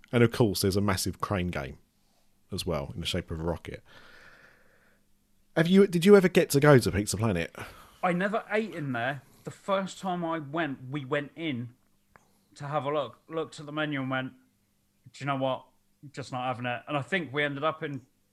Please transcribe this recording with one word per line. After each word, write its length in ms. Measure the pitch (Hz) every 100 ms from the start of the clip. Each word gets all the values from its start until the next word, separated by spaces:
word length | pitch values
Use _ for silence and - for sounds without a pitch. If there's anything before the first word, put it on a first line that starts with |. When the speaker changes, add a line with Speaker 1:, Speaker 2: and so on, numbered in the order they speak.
| -
Speaker 1:
And 140 | 120
of 80 | 117
course, 280 | - 117 90
there's 120 | 101 98
a 40 |
massive 400 | 104 92 98 -
crane 260 | - 101 90
game 300 | 78 67 73 _ _ _ _ _ _ -
as 140 | 92 90
well 240 | 76 69
in 60 | 62
the 60 | 85
shape 240 | 90 -
of 80 | 82
a 40 |
rocket. 380 | 82 78 - - - - - - - - - _ _ _ _ _ _ _ _ _ _ -
Have 120 | 170
you, 180 | 190 196
did 180 | 175
you 120 | 180 202
ever 120 | 180
get 220 | 185 156
to 100 | 139
go 180 | 147 135
to 120 | 98
Pizza 240 | 87 107 92
Planet? 380 | 113 87 82 - - - - -
Speaker 2:
I 100 | 185
never 320 | 175 196 208 -
ate 240 | 214 220
in 180 | 165 143
there. 300 | 123 120 139 - -
The 60 | -
first 480 | - - 196 185 -
time 240 | 185 175
I 140 | 165 160
went, 400 | 139 160 156 127 127
we 140 | 147
went 260 | 127 143 143 -
in 340 | 165 120 120 - _ _ _ - _ _ _ -
to 80 | 143
have 180 | 151
a 60 | 135
look, 260 | 147 120 - -
looked 300 | 160 139 -
at 60 | 147
the 60 |
menu 280 | 151 151 139
and 100 | 131
went, 220 | 131 131 - _ _ _ _ _ _ -
"Do 120 | -
you 20 | 135
know 100 | 139
what? 280 | 131 127 - _ _ _ 143
Just 180 | - 131
not 140 | 127 123
having 200 | 120 123
it." 160 | 120 -
And 100 | 147
I 60 |
think 300 | 131 190 139
we 100 | 139
ended 220 | 147 139
up 180 | 156 151
in 200 | 160 135 - _ _